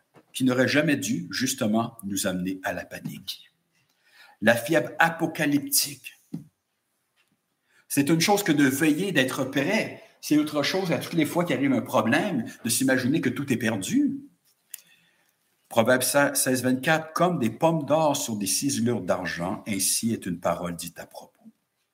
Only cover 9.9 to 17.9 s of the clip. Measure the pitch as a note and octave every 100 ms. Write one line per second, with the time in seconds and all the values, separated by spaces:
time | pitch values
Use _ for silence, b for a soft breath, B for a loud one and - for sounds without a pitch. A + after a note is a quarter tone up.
9.9 | - B B - D3+ D3+ D3 C#3 F#3+ F#3
10.9 | C3 - E3 C#3+ E3+ E3+ C#3+ C#3 A#2 A2+
11.9 | B2+ A2 D3 G3+ C#3+ A2 B A#2 A2+ C3
12.9 | B2+ B2 D#3+ B2+ - C#3 A#2 A2 F#2+ -
13.9 | B3+ D4 - - _ _ _ _ B B
14.9 | B B B B B B _ _ - A2+
15.9 | B2+ - C#3+ C#3+ - C3+ B2+ B2+ B2+ E3
16.9 | D#3 - - F3 E3 A2+ - E3 E3 C#3